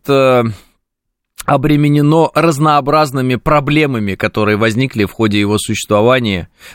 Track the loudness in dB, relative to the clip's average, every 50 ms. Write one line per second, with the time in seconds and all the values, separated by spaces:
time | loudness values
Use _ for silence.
0 | -2 0 2 2 4 4 2 2 0 -2 -6 -10 -16 _ _ _ _ _ _ _
1 | _ _ _ _ _ _ _ -10 -4 -2 -2 0 0 0 0 2 2 2 2 2
2 | 2 2 2 2 2 0 0 0 0 0 0 0 0 0 0 0 0 0 0 0
3 | 0 0 -2 -4 -2 -2 -2 -2 -2 0 0 0 0 0 0 0 0 0 -2 -4
4 | -4 -4 -4 -4 -4 -4 -2 0 0 0 0 0 0 0 0 -2 -4 -4 -2 -2
5 | -4 -2 -2 -2 0 0 0 0 0 0 0 -2 -2 -4 -6 -6 -2 0 0 2
6 | 4 2 2 2 0 -2 -4 -4 -6 -10 _ _ -20 -20 -18